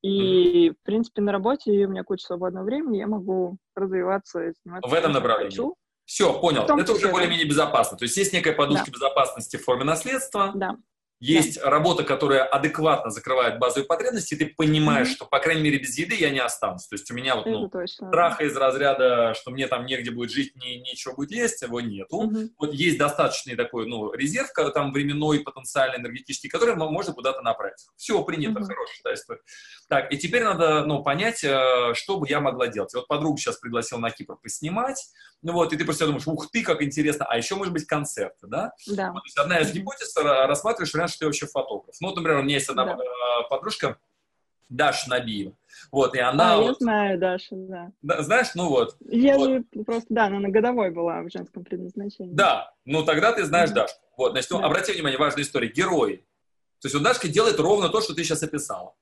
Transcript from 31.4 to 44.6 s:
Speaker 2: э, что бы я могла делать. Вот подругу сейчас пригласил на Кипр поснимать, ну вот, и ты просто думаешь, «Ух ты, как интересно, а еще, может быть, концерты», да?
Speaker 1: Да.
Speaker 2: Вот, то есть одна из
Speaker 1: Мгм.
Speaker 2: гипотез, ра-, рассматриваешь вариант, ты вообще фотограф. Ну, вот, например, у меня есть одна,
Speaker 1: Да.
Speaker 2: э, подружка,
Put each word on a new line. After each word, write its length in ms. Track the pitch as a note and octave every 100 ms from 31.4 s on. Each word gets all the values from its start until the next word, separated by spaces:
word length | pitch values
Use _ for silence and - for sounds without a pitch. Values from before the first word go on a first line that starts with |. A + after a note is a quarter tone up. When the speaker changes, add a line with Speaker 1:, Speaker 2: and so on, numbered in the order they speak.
Speaker 2:
э, 500 | C#3+ C#3 C3 B2+ A#2+
что 240 | A#2+ - F#3+
бы 100 | C#3
я 120 | D3
могла 260 | C#3+ B2 A#2+
делать. 240 | G#2+ F#2+
Вот 140 | A#2+ B2
подругу 300 | D3 D3+ D3
сейчас 200 | - -
пригласил 400 | B2 A#2 A#2 B2
на 100 | A#2
Кипр 260 | - G2+ -
поснимать, 640 | - - D#3 F#3+ B3+ C4+ - _ - _
ну 100 | E3
вот, 180 | F3 E3
и 20 | D3+
ты 80 |
просто 220 | D#3+ D3+ D#3
думаешь, 200 | C#3+ -
«Ух 240 | D#3 -
ты, 120 | A#3
как 200 | G3+ D#3
интересно, 440 | D3 D3 D3+ D3 -
а 100 | A#2+
еще, 200 | A#2 G3
может 160 | G3
быть, 120 | E3 D#3
концерты», 600 | D#3 C#3+ - F#2+ _ F#2+
да? 240 | B2+ G3+ - -
Speaker 1:
Да. 260 | G3+ F#3+
Speaker 2:
Вот, 80 | F#3
то 40 | -
есть 120 | -
одна 220 | F#3 F3
из 80 | D#3
Speaker 1:
Мгм. 100 | D3+
Speaker 2:
гипотез, 360 | F#3+ - - -
ра-, 300 | D3 C3 C3+
рассматриваешь 460 | C#3+ G#3+ A3+ E3+
вариант, 160 | D3+ E3+ -
ты 80 | D#3
вообще 200 | C#3+ C#3+
фотограф. 500 | C#3 C3+ G#2 - -
Ну, 80 | F3+
вот, 80 | F#3+
например, 240 | D#3+ D3
у 20 |
меня 120 | C3+ C#3+
есть 120 | -
одна, 160 | C3
Speaker 1:
Да. 80 | B2+
Speaker 2:
э, 560 | B2 B2+ B2 B2 A#2+ A#2
подружка, 480 | C3+ G3 G#3+ C#3 A#2 _ _ _ _ _ _